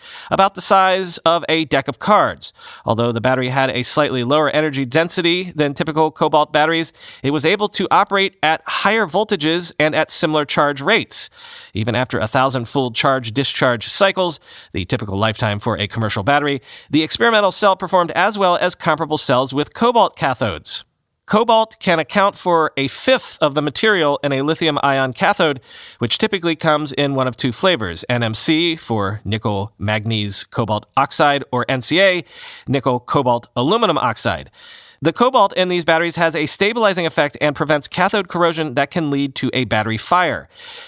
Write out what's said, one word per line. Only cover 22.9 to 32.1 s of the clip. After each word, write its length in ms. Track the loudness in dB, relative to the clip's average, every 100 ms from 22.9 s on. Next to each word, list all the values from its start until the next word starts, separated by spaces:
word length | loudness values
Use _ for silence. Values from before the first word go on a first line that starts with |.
| -2 0 0 -2 -2
of 140 | -2
the 80 | 0
material 560 | -2 0 2 2 2 0
in 80 | -2
a 100 | -2
lithium-ion 720 | -2 0 0 0 0 2 -2
cathode, 480 | 0 0 2 0 0 -8 -20 -20 -6
which 200 | -4 0
typically 380 | 2 4 4 4
comes 360 | 2 2 0
in 220 | -2 0
one 140 | 0 -2
of 80 | -2
two 160 | -4
flavors, 520 | 0 0 0 -2 -6 -2
N 160 | -2
M 100 | 0
C 400 | 0 2 2 0
for 460 | -4 -4 -2 -2 -4
nickel 480 | -4 -4 -2 -2 -4 -6
manganese 640 | -4 -2 -2 -2 -2 -2
cobalt 420 | -2 -4 -2 -4 -2 -2
oxide 480 | 0 2 2 2 -2
or 120 | -4 -2
N 120 | -2
C 200 | 0 2
A, 240 | 2